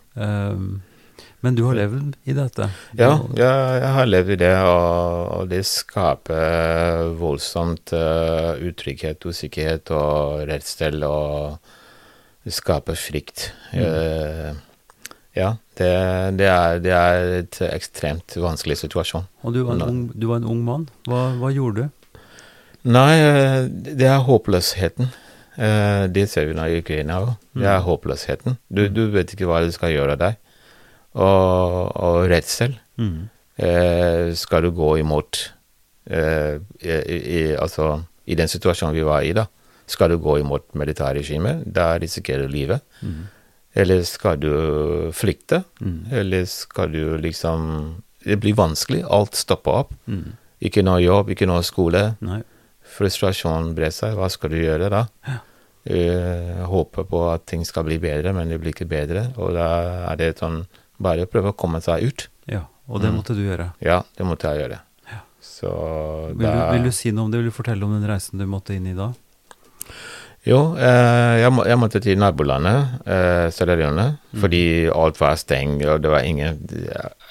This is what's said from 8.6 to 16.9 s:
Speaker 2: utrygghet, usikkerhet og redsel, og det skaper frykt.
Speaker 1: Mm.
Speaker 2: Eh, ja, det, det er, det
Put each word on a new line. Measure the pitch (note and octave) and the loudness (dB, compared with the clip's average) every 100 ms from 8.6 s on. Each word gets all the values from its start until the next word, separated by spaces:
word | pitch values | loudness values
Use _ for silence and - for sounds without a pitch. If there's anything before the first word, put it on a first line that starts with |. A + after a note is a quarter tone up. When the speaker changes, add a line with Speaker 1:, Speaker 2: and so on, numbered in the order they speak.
| F2 | -6
Speaker 2:
utrygghet, | E2 - C2+ D#2 D2+ | -8 -10 -8 -8 -8
usikkerhet | F2 E2+ D2 - D#2 D#2+ - | -10 -10 -10 -6 -4 -4 -2
og | D#2 D2 D2+ D2 D2+ D2+ | -2 0 0 0 -4 -6
redsel, | D2 - - D#2 D2+ | -6 -8 -4 -4 -2
og | D2 D2+ D2 D2 D2 D2+ - - - - - _ _ _ | -2 -2 -2 -4 -6 -10 -18 -20 -20 -20 -20 _ _ _
det | - | -10
skaper | - - D#2 - | -8 -2 -2 -2
frykt. | D#2+ - D2 - - - - - | -8 -6 -8 -10 -12 -12 -14 -8
Speaker 1:
Mm. | - | -2
Speaker 2:
Eh, | E2 D#2+ D#2+ D#2+ D2+ D#2 D#2 D2 - _ _ _ - - _ - | 0 0 -2 -2 -4 -6 -8 -10 -16 _ _ _ -20 -20 _ -2
ja, | F#2+ A2+ - - | -2 -2 -10 -2
det, | F2+ F2+ F#2 F#2 F#2+ F#2+ | 2 2 2 0 -2 2
det | G2 | 4
er, | F2+ E2+ E2+ | 6 4 2
det | F2 | 2